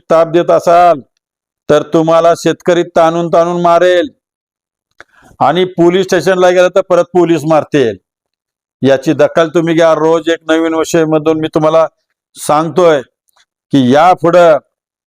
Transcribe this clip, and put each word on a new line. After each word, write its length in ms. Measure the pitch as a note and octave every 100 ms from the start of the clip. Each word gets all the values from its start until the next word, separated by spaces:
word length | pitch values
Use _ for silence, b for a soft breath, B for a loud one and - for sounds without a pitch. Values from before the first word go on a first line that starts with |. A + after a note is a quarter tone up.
| -
ताप 180 | E3 E3
देत 240 | E3 E3+
असाल 480 | E3 F3+ E3+ F3 D3+ - _ _ _ _ _ -
तर 120 | D3
तुम्हाला 520 | - E3 D#3+ E3 E3 E3
शेतकरी 460 | E3 D#3 - E3+
ताणून 440 | F3 F3+ E3 E3+ E3+
ताणून 340 | E3+ E3+ F3
मारेल 480 | E3+ E3+ F3+ F3+ D#3 _ _ _ _ _ _ _ _ _ b b b b
आणि 260 | B2+ E3 F#3
पोलीस 400 | F3+ E3+ F#3 F#3
स्टेशनला 440 | F#3 D#3+ F#3 F#3
गेलं 180 | F3+ F3+
तर 140 | F#3+
परत 220 | - F3
पोलीस 380 | F3 F3+ E3+ E3 D3+
मारतील. 480 | D#3 C#3 D3 A#2 F#2+ _ _ _ _ _ _ _ -
याची 320 | C3 C3+ D#3+
दखल 360 | C#3 D3 - E3
तुम्ही 240 | F3 E3
घ्या. 200 | D#3+ E3
रोज 360 | D#3 D#3+ E3 D#3+
एक 100 | E3 D#3+
नवीन 260 | D#3+ E3
विषय 320 | D#3+ D#3 E3+ D#3
मधून 340 | D#3 D3+ D#3
मी 80 | D#3
तुम्हाला 400 | D#3+ D#3 D#3+ D#3+ _ _ _ _ -
सांगतोय 680 | - D3+ E3 C#3+ E3+ D3 A#2 _ _ _ _ _ _
की 220 | C#3+ B2
यापुढं 640 | C#3+ F3 F3+ E3+ F3 E3+ C#3+ - _ _ _